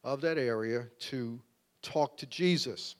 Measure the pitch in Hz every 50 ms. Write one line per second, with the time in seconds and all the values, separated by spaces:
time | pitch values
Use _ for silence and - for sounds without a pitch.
0 | - 120 139 139 143 165 160 156 131 120 117 110 110 113 117 120 120 120 - _
1 | - - - 131 120 117 117 123 - _ _ _ _ _ _ _ - - - 156
2 | 147 139 - - - 131 - - 180 180 180 156 - 127 104 - - - -